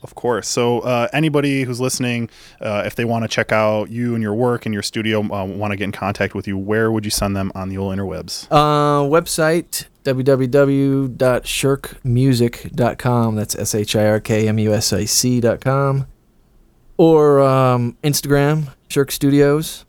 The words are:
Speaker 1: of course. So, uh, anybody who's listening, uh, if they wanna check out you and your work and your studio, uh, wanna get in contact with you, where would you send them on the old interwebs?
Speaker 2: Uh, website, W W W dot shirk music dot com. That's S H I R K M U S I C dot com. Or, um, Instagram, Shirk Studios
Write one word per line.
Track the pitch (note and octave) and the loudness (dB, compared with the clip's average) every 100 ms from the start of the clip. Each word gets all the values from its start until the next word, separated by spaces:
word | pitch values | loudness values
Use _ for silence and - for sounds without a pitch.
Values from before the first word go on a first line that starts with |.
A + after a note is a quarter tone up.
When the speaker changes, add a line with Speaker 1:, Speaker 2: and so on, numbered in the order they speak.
Speaker 1:
of | - | -20
course. | - A#2+ A#2 - | -6 -2 -2 -2
So, | - A#2+ A#2+ | -2 0 0
uh, | A2 B2 A#2 | 0 -2 0
anybody | C3+ D#3 D3 C#3+ C3+ | 0 0 0 0 -2
who's | B2+ A#2+ | -4 -2
listening, | B2+ - B2 A#2+ A#2 - - - | -4 -2 -4 -4 -6 -10 -20 -12
uh, | G#2+ G#2 G2 | -6 -4 -4
if | - | -4
they | A#2 | -2
wanna | A#2 A2 | -2 -2
check | - A2 | -4 0
out | A2 A2 G#2+ G#2 | 2 2 0 -4
you | A2+ A#2+ | -6 -4
and | A#2 | -2
your | G#2+ G#2 | -2 0
work | B2 A#2+ - | 0 0 -4
and | |
your | G#2 | -6
studio, | G2+ A2+ A2 G#2+ | -6 -4 -2 -2
uh, | G#2 G2+ F#2+ | -2 -6 -6
wanna | F#2+ G#2 G2+ | -6 -6 -4
get | G2 | -6
in | |
contact | - G2 G2+ G2 G2+ | -4 -6 -2 -2 -2
with | F#2+ | -6
you, | G2 | -6
where | G2 A2 A2+ | -2 0 0
would | A2+ G#2 | 0 -4
you | |
send | - G2+ G2 | -4 -2 -2
them | F#2+ - | -4 -6
on | F#2+ | -8
the | F#2+ | -6
old | G2 F#2+ | -4 -4
interwebs? | G2 E2+ E2+ - - | -6 -8 -10 -14 0
Speaker 2:
Uh, | D3+ D3+ D3 D3 C#3+ C#3+ | 2 4 2 2 2 2
website, | D#3+ F3 - D#3 E3+ D#3+ - - _ | 0 0 -2 0 0 -2 -10 -12 _
W | - C3 | -4 0
W | C3 C3+ C3 | 2 2 4
W | C#3+ C#3 C#3 C#3 C3+ C3+ | 4 4 4 2 0 -2
dot | A#2 B2+ B2 - | 0 0 0 -2
shirk | - C3+ C#3 - - | -2 0 -2 -4 -10
music | C3 A#2+ C3+ B2 A#2+ - - - | -2 2 4 4 2 -2 -12 -2
dot | A#2+ - | -2 0
com. | B2+ A#2+ A2+ G#2+ | 0 0 0 -2
That's | G#2 - | -4 -4
S | G2+ | -4
H | A2 G#2 A2 | -4 -2 0
I | G#2+ | 2
R | G#2+ | 0
K | - A2 A2 | 0 0 2
M | G#2+ | 0
U | G#2+ | 2
S | G#2+ - | 0 0
I | G2 A2 | -2 -2
C | - B2 B2 | -2 0 0
dot | A#2 G2+ | 0 0
com. | C3 C3+ C#3 C#3 C3 - _ _ _ _ _ _ _ - | -2 0 0 -2 -4 -12 _ _ _ _ _ _ _ 2
Or, | E3 D#3+ D3+ C#3+ | 6 6 6 6
um, | C#3 C3 C3 B2 A#2+ - | 4 4 4 2 0 -2
Instagram, | D3+ C#3 C#3 C#3+ C#3+ D#3 D3 - _ | -2 -2 0 2 2 0 -2 -10 _
Shirk | D3+ C#3 | -2 -2
Studios | - C#3+ C#3+ C#3+ D3 D#3+ - | 0 2 4 4 2 -2 -12